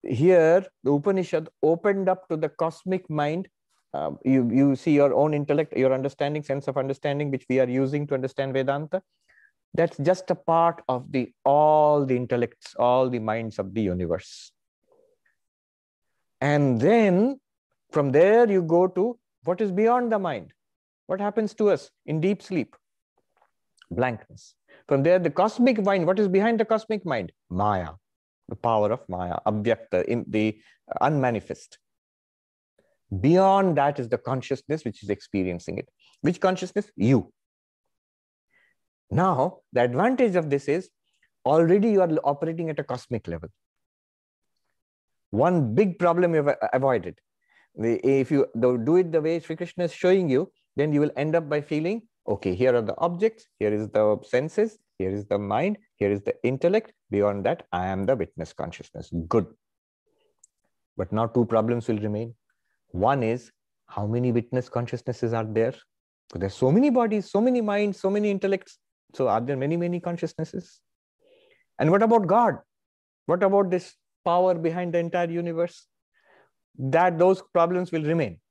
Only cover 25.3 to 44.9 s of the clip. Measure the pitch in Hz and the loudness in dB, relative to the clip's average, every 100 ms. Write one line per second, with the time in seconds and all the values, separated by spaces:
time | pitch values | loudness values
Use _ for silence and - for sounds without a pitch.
25.3 | 143 208 214 247 220 196 196 165 190 202 | 0 0 4 2 4 0 0 2 2 2
26.3 | 190 214 226 220 220 - 214 175 123 87 | 2 2 0 0 -2 -2 -8 -4 -6 -6
27.3 | _ _ 90 104 98 82 80 _ _ _ | _ _ -2 0 0 -4 -12 _ _ _
28.3 | _ - - 117 110 104 92 - 90 90 | _ -16 -4 0 2 2 -2 -6 -8 -6
29.3 | - - 107 107 110 - 90 - 117 - | -4 -2 -2 -2 -2 -2 -2 -2 -4 -2
30.3 | 110 107 107 _ _ - - 139 151 127 | -2 -2 -4 _ _ -14 -2 0 0 -2
31.3 | 110 - - - - _ _ _ _ _ | -2 -8 -14 -14 -20 _ _ _ _ _
32.3 | _ _ _ _ _ _ _ _ 98 127 | _ _ _ _ _ _ _ _ -2 4
33.3 | 175 190 196 190 147 139 147 120 117 - | 4 6 4 2 2 0 -2 -4 -4 -4
34.3 | 127 - 131 - 156 123 - 104 101 - | -6 -4 -8 -6 -6 -6 -10 -6 -6 -4
35.3 | 98 92 87 - 90 - _ _ _ 151 | -4 -4 -6 -8 -10 -12 _ _ _ -2
36.3 | 175 190 185 180 208 208 - 110 131 - | 0 0 0 -6 -8 -8 -2 2 2 0
37.3 | _ _ _ _ _ _ _ _ _ _ | _ _ _ _ _ _ _ _ _ _
38.3 | _ _ _ _ _ _ _ _ - 185 | _ _ _ _ _ _ _ _ 0 2
39.3 | 143 156 - _ 123 123 123 214 262 240 | 2 -2 -4 _ 0 0 2 0 2 2
40.3 | 180 156 139 143 160 190 _ _ _ _ | 0 0 -4 -2 -4 -4 _ _ _ _
41.3 | _ 127 156 165 202 226 202 180 156 139 | _ 0 4 4 4 4 2 2 0 -2
42.3 | 143 165 165 165 151 143 123 - 117 - | -2 -4 -6 -6 -8 -8 -10 -6 -8 -6
43.3 | 82 85 _ _ _ _ _ _ _ _ | -10 -12 _ _ _ _ _ _ _ _
44.3 | _ _ _ _ _ _ | _ _ _ _ _ _